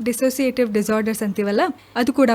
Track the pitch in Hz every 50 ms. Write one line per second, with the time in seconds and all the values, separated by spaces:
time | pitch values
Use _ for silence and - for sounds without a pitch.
0 | 226 240 233 - 269 262 254 285 269 254 247 254 247 226 208 214 202 214 214 214
1 | 214 220 220 - 220 208 190 - 202 202 202 233 339 359 - - - _ - 233
2 | 247 269 262 - 269 240